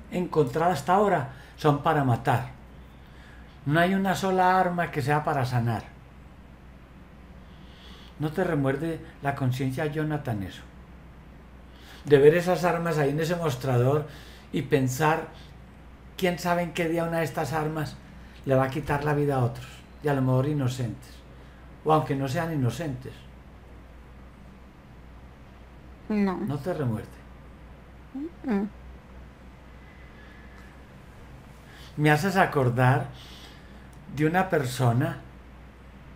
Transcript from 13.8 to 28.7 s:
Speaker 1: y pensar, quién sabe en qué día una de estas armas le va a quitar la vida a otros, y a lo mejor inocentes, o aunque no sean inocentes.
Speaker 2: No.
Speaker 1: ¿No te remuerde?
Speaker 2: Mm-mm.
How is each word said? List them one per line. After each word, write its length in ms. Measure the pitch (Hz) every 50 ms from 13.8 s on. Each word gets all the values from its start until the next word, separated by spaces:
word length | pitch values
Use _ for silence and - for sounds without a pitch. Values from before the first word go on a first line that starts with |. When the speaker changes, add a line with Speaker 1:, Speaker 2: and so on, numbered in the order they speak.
| 123 127 139 151 147 - - - - - - - - - -
Speaker 1:
y 80 | 160
pensar, 680 | 131 - 151 139 131 127 127 - 160 151 160 160 160 - - - - - - - - - - - - - - - - - - -
quién 200 | 185 180 175 -
sabe 260 | - 175 175 175 175
en 100 | 165 151
qué 120 | - 170
día 180 | 160 165 170 165
una 160 | 165 165 165
de 40 | 160
estas 300 | 147 - 170 156 123 156
armas 420 | 160 151 156 156 156 147 - - - - - - - - - - - -
le 120 | 135 131
va 80 | 131 131
a 60 | 131
quitar 340 | 127 156 147 - 147 139 147
la 100 | 151 147
vida 220 | 143 147 143 139
a 80 | 131 123
otros, 240 | 120 - - - - - - - - - - -
y 60 | 147
a 40 | 139
lo 80 | 135
mejor 280 | 131 131 127 127 131 147
inocentes, 680 | 151 143 135 120 - - 123 107 98 - - - - - - - - - - - - - - - - - -
o 100 | 151 156
aunque 200 | 156 151 - 143
no 140 | 135 139 135
sean 240 | 123 175 165 165 160
inocentes. 680 | 147 127 117 - - 170 151 127 123 - 113 - - - - - - - - - - - - - - - - - - - - - - - - - - - - - - - - - - - - - - - - - - - - - - - - - - - - - - - - - - - -
Speaker 2:
No. 280 | 214 208 202 196 220
Speaker 1:
¿No 220 | - - - - -
te 160 | - 185 175
remuerde? 340 | 156 143 120 110 101 - - - - - - - - - - - - - - - - - - - - - - -
Speaker 2:
Mm-mm. 540 | 262 294 339 - - - 277 208 196 208 202